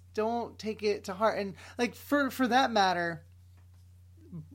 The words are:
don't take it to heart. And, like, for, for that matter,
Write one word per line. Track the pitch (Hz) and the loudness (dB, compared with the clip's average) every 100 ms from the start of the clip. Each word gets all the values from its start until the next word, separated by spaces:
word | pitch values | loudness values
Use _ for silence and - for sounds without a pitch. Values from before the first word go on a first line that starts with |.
| - | -10
don't | - 220 233 226 - | -4 -2 -2 -6 -8
take | 214 214 | -8 -4
it | 214 202 | -2 -2
to | - | -4
heart. | 180 220 190 | 0 2 2
And, | 202 165 - - | -4 -8 -12 -4
like, | 240 | -4
for, | - - 285 269 | -4 0 2 2
for | - 254 | 2 2
that | 247 262 | 4 4
matter, | 220 190 175 170 165 - - - - - - - - - - - 170 151 | 4 4 2 -2 -6 -12 -20 -20 -20 -20 -20 -20 -20 -20 -20 -18 -16 -16